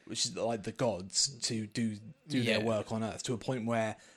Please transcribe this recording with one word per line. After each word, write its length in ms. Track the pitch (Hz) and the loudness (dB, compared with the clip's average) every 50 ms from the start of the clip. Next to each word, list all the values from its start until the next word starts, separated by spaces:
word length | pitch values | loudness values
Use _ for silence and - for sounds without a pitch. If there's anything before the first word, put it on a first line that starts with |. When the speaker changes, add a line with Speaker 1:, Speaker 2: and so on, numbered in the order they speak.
| - | -12
Speaker 1:
which 180 | 92 107 - - | -6 -2 0 0
is, 100 | 117 90 | 0 0
like, 280 | 90 98 113 117 107 92 | 0 0 2 0 0 -2
the 80 | 113 107 | -4 -2
gods, 560 | - 135 120 98 87 95 95 - - - 139 135 120 - | 2 2 2 2 0 -4 -2 2 2 2 2 0 -2 -2
to 240 | - 120 110 107 104 | -2 0 -2 -2 -2
do, 280 | - 123 117 110 104 104 110 110 - - _ 160 | -2 0 0 0 0 -4 -8 -14 -16 -18 _ -2
do 140 | 143 127 117 | 0 2 4
their 160 | 110 110 107 | 4 4 4
Speaker 2:
Yeah. 60 | 107 | 4
Speaker 1:
work 260 | 113 113 104 101 - | 2 2 2 0 0
on 140 | 117 110 110 | -2 -2 -2
Earth. 180 | 107 - - - | -2 -4 -4 -4
To 100 | - 123 | -4 -4
a 40 | 110 | -2
point 280 | - - 131 123 107 | -2 -2 -2 0 0
where 280 | 117 117 113 110 110 104 - - - - | 0 2 2 2 0 -2 -6 -12 -20 -20